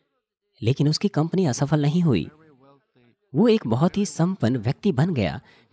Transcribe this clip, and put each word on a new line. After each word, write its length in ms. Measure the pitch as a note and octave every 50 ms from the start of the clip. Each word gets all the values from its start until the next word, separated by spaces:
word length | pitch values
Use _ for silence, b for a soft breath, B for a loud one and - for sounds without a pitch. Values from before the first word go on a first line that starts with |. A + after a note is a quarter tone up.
| b b _ _ _ _ _ _ _ _ _ _ -
लेकिन 260 | G#2+ C3+ - C#3 D3
उसकी 200 | D#3 - - G3+
कंपनी 380 | - C#3+ D#3 E3 - F#3 F#3+
असफल 360 | D#3 A#2+ - C#3+ C#3 D#3+ D#3 C#3+
नहीं 200 | D3 D3 F3+ F3
हुई, 280 | E3 B2 E2+ C2+ - - - _ _ _ B2 _ _ _ _ _ _ _ _ _ _ _ _ _ _ -
वो 140 | C3+ G#3 B3
एक 180 | A3 A3+ -
बहुत 300 | B2 G#2+ A#2+ D3+ F#3 -
ही 100 | G3 G#3
संपन्न 500 | G3 - - E3 F3+ F#3+ - - A2 B2+
व्यक्ति 360 | B2+ G2 A#2+ - - - G#3 F3+
बन 220 | A2+ D3+ F#3+ F3
गया, 260 | B2+ G2+ E2 C#2 - b b b b b b